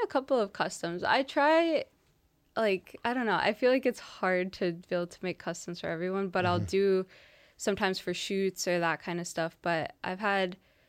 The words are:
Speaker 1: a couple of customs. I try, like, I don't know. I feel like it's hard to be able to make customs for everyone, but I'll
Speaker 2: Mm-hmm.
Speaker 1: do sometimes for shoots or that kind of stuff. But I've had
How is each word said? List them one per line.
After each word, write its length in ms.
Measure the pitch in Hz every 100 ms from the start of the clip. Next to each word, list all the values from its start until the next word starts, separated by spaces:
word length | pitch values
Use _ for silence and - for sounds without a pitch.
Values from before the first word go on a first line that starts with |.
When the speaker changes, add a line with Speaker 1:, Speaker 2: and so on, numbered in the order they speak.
Speaker 1:
a 40 | 415
couple 320 | - 269 254
of 140 | 196
customs. 500 | - 165 - 170 175
I 200 | - 254
try, 640 | 269 294 285 320 330 302 - _ _ _ _ _ _ -
like, 400 | 220 185 - - 233
I 80 |
don't 120 | 254 226
know. 120 | 175
I 120 | 208
feel 180 | 220 254
like 140 | 262 254
it's 140 | -
hard 540 | - - 185 180 185
to 200 | - 180 170 -
be 60 | 180
able 120 | 175
to 100 | -
make 160 | 185 165
customs 420 | - 170 - 175
for 60 | 165
everyone, 420 | 165 185 190 196
but 160 | 185 180
I'll 140 | 175
Speaker 2:
Mm-hmm. 60 | -
Speaker 1:
do 400 | 196 196 190 185 - - - _ -
sometimes 400 | 220 196 196 190
for 140 | -
shoots 540 | 180 - 196 190 - 185
or 120 | 175
that 220 | 165 151
kind 180 | - 170
of 80 | 170
stuff. 300 | - 165 -
But 320 | 175 165 - -
I've 160 | - 185
had 380 | 214 196 185 185 _ _